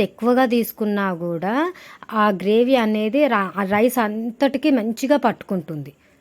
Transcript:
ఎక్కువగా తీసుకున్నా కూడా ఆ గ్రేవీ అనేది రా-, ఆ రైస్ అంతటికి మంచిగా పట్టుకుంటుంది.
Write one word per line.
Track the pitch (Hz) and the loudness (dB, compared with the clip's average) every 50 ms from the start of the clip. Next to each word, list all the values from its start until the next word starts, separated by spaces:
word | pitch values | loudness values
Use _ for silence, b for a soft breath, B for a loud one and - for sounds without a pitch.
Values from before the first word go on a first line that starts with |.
| 208 185 | -2 -2
ఎక్కువగా | - - 220 240 247 254 262 240 240 | -4 -4 0 2 2 2 2 2 2
తీసుకున్నా | 240 214 - - - 220 208 202 202 196 190 180 165 175 | 0 -2 -2 -4 -4 -4 -2 -2 0 -2 -2 -4 -4 -4
కూడా | 175 170 165 170 190 226 277 320 370 349 B B B B B B - 220 220 208 | -6 -4 -4 -4 -2 -2 -2 -2 -4 -6 B B B B B B -6 -2 0 2
ఆ | 214 196 175 185 | 2 2 0 0
గ్రేవీ | 202 214 226 247 247 269 247 220 | 2 2 2 4 4 2 2 2
అనేది | 214 214 214 214 220 208 285 302 262 233 | 2 0 0 -2 0 2 2 2 2 2
రా-, | 208 196 185 - 190 | 0 -2 -2 -2 -4
ఆ | 202 185 208 208 | -2 0 2 2
రైస్ | 233 254 247 254 220 214 | 2 2 2 0 -2 -2
అంతటికి | 214 220 226 240 226 - 285 269 269 254 269 311 277 240 | -2 -4 -6 -8 -2 0 0 0 0 0 2 2 2 2
మంచిగా | 208 226 226 - - 240 294 285 269 226 | 0 -2 -4 -4 0 0 0 2 2 0
పట్టుకుంటుంది. | 196 - - - 202 180 156 - 160 151 139 139 - b b b b b | -2 -2 -6 -6 -6 -6 -6 -6 -10 -10 -10 -12 -16 b b b b b